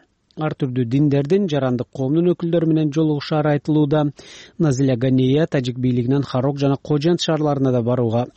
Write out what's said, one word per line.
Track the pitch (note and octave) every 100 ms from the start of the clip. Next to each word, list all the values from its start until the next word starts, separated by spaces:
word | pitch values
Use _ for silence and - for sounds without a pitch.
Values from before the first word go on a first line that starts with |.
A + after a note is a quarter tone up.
| _ _ _ -
ар | D#3
түрдүү | D3+ C#3 B2
диндердин, | A#2+ C3+ D3+ C#3+ C#3+ G3 G3+
жарандык | C#3+ C3 B2 -
коомдун | - C3 D#3 F3
өкүлдөрү | E3+ E3+ E3+ D#3+
менен | D#3 D3+
жолугушаары | C#3+ D#3 D3 - D#3 D3+
айтылууда. | D3 - D3+ D3 D3+ D3 - - - - -
Назиля | D#3+ B2+ C#3 B2
Ганиева | C3 C3 C3 C#3 D#3+
тажик | D3 B2+ B2
бийлигинен | B2+ B2 A#2+ C#3
Харок | C3 B2+ C3+ C#3+
жана | C#3 C#3
Кожент | - D3+ D3+ F3
шаарларына | - D#3 D3+ C#3+ C3+
да | B2
барууга | A#2 B2 A#2 A2+ B2